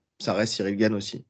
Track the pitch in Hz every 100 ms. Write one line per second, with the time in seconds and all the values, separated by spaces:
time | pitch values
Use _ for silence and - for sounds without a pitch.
0 | _ - - 98 110 - 98 101 107 104
1 | 98 - -